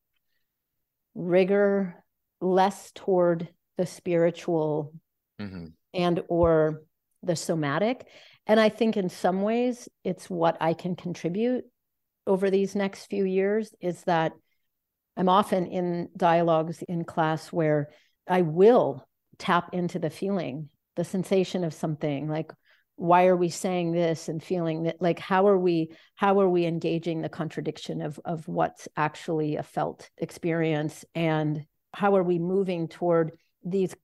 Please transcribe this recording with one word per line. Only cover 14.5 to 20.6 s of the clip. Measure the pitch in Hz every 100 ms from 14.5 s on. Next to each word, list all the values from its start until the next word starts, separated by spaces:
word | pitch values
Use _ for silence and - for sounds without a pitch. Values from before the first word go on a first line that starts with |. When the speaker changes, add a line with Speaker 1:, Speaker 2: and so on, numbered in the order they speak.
| _ _ _ _ _ _ -
Speaker 1:
I'm | 185
often | 190 202 190 180
in | 185 180 170 -
dialogues | - 175 170 170 160 160 160 -
in | 170
class | 165 - 156 156 -
where | 175 156 151 143 - _ _ -
I | 185
will | 165 160 208 247 139 135 - _ _ -
tap | - 175 -
into | 180 175 175
the | 160
feeling, | - 196 196 143 139